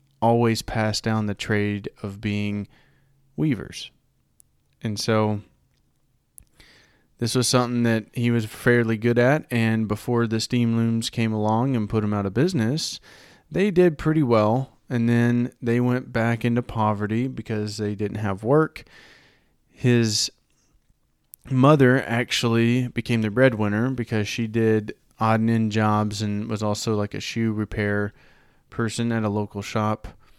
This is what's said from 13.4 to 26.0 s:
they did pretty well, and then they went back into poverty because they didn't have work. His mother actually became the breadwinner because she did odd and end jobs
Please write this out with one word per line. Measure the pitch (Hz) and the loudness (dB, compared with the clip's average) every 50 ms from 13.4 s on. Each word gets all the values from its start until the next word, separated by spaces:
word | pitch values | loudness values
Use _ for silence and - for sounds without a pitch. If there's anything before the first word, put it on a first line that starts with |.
| _ _ | _ _
they | 151 165 196 214 | -4 -2 0 2
did | 170 175 180 175 151 - | 4 4 4 4 2 0
pretty | - 156 156 156 147 | 0 0 2 2 2
well, | 120 117 110 107 107 113 131 131 - _ _ _ - | 4 4 4 4 4 2 0 -2 -4 _ _ _ -4
and | 127 117 117 117 | -2 0 2 2
then | 120 117 120 120 120 120 120 131 - _ | 4 4 4 4 2 2 0 -2 -6 _
they | - 117 117 120 | -2 0 0 2
went | 123 123 123 127 131 127 - | 2 2 0 -2 -4 -4 -4
back | 113 113 117 117 113 - | -2 0 0 0 0 0
into | 120 117 120 123 | 0 0 0 -2
poverty | - - 113 107 107 107 101 104 101 110 113 127 135 | -4 -4 -2 0 0 0 0 -2 -2 -2 -2 -2 -4
because | 127 - 107 - 113 107 107 107 101 | -6 -8 -8 -6 -4 -4 -4 -4 -6
they | 107 107 104 104 | -4 -4 -4 -4
didn't | 98 107 98 104 107 | -4 -4 -4 -4 -4
have | 110 101 98 95 110 | -4 -4 -4 -4 0
work. | 113 139 156 160 156 - - - - - - - - - - _ _ _ _ _ _ _ _ _ _ | 2 4 4 4 2 -2 -10 -20 -20 -20 -20 -20 -20 -20 -20 _ _ _ _ _ _ _ _ _ _
His | _ - - 127 120 117 117 110 104 - - - - _ _ _ _ _ _ _ _ _ _ _ _ _ _ _ _ _ _ _ - - - - | _ -2 2 4 4 4 4 2 0 -2 -4 -6 -8 _ _ _ _ _ _ _ _ _ _ _ _ _ _ _ _ _ _ _ -20 -20 -8 -2
mother | 131 127 127 143 156 143 135 123 127 131 - | 2 4 6 6 6 8 6 6 4 4 0
actually | - 117 120 123 - - - - 117 113 117 117 117 120 127 127 123 | -2 -2 -2 -2 -2 -2 -2 0 0 2 2 2 2 2 0 -2 -4
became | - - - - 120 113 110 | -6 -6 -4 -2 0 0 0
the | 107 | 0
breadwinner | 101 123 131 131 117 104 107 104 104 107 117 131 | 2 4 4 4 4 2 0 0 0 0 0 -2
because | 135 123 117 - 120 107 104 | -2 -4 -4 -4 -2 -2 -2
she | - - - 117 | -2 -4 -6 -6
did | 110 107 117 113 110 110 107 104 107 - - _ _ _ - | -2 0 2 2 4 4 2 0 -2 -8 -16 _ _ _ -2
odd | 113 110 113 110 | 0 2 2 2
and | 110 113 | 2 2
end | 113 113 113 110 104 | 2 2 0 0 0
jobs | 110 107 107 107 107 | 2 2 2 2 2